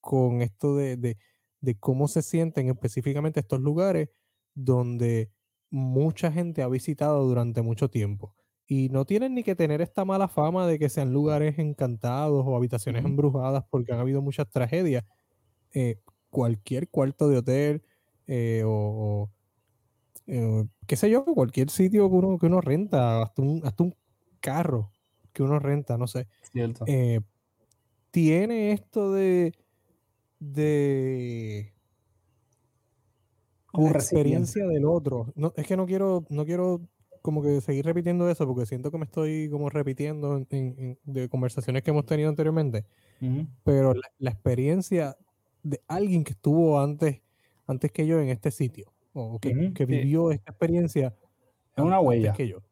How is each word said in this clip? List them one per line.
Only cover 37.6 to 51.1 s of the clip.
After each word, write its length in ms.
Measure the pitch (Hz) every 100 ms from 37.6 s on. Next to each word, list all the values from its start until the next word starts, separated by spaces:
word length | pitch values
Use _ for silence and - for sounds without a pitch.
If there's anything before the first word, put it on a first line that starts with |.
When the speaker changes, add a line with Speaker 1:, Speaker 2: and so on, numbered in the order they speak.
Speaker 1:
seguir 240 | - 139 151
repitiendo 440 | 170 170 175 175
eso, 180 | 165 143
porque 180 | 123 113
siento 260 | 127 135
que 60 | 165
me 80 | 156
estoy 440 | - 156 156 151
como 200 | 147 143
repitiendo 680 | 143 139 135 147 151 143 143
en, 100 | 131
en, 240 | 139 131 131
en, 200 | 127 127
de 260 | 147 131 127
conversaciones 540 | 131 127 - 123 131
que 80 | 147
hemos 140 | 151 -
tenido 240 | 156 151
anteriormente. 560 | 151 156 160 147 113 104 _ _ _
Speaker 2:
Ujú. 260 | 131 131 156 -
Speaker 1:
Pero 300 | - 139 135
la, 140 | 127 - _
la 120 | 131
experiencia 840 | 104 - 123 135 180 180 175 143 - _ _ _ _
de 180 | 151 143 _
alguien 360 | 175 208 175
que 80 | 147
estuvo 460 | - 147 156 165 147
antes, 400 | 143 147 160 135 _ _ _ _ -
antes 240 | 131 151
que 160 | - 156
yo 120 | 165
en 100 | 139
este 220 | 123 143
sitio, 420 | - 127 - - _ _
o 260 | 139 113 113
que, 140 | 135
Speaker 2:
Ujú, 200 | 123 180
Speaker 1:
que 120 | 180 131
Speaker 2:
sí. 80 | 131
Speaker 1:
vivió 360 | 135 160 170
esta 200 | 151 -
experiencia 640 | - 165 170 170 151 131